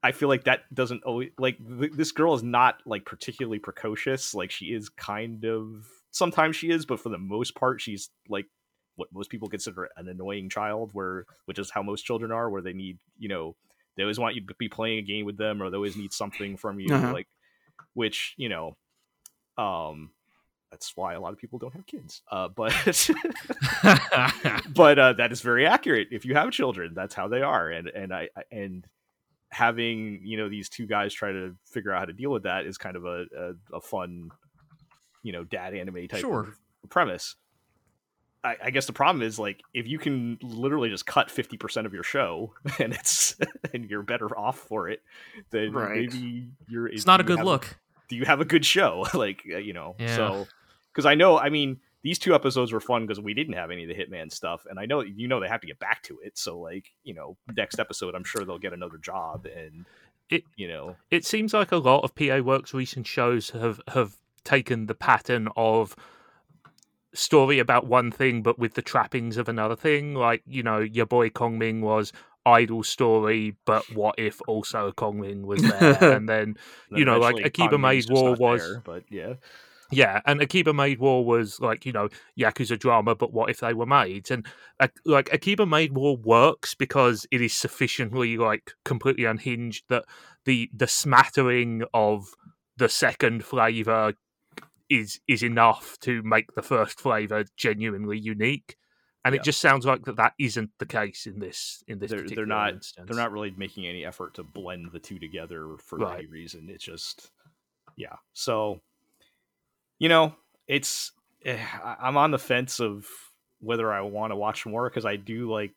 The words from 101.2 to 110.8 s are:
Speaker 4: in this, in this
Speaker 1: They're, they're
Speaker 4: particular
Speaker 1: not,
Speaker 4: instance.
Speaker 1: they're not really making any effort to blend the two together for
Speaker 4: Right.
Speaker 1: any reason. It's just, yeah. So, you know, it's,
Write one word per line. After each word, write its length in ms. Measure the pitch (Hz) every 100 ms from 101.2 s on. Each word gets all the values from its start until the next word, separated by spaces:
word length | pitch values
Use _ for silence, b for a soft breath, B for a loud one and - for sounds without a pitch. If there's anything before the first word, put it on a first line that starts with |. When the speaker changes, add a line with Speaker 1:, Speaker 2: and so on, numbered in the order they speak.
| 110
Speaker 4:
in 120 | 98
this, 460 | 95 - - - -
in 120 | 101
this 100 | 101
Speaker 1:
They're, 80 | 107
they're 60 |
Speaker 4:
particular 220 | 92 110 110
Speaker 1:
not, 260 | 107 104
Speaker 4:
instance. 340 | 92 - - 92
Speaker 1:
they're 80 | 117
not 100 | 117
really 220 | 104 104 92
making 300 | 95 - 90
any 180 | 87
effort 300 | 80 - 90
to 80 | -
blend 480 | 80 101 90 90 85
the 60 | 85
two 200 | - 95
together 580 | 80 87 82 85 78 76
for 200 | _ -
Speaker 4:
Right. 220 | 98 87
Speaker 1:
any 60 | 80
reason. 420 | 80 82 85 80
It's 160 | 92
just, 460 | - 85 - - - _ _ _ _ _ _ -
yeah. 200 | - - _
So, 480 | - - 110 107 95 _ _ _ _ _ _ _ _ _ _ _ _
you 80 | 160
know, 260 | 165 156 - _ _ -
it's, 460 | 139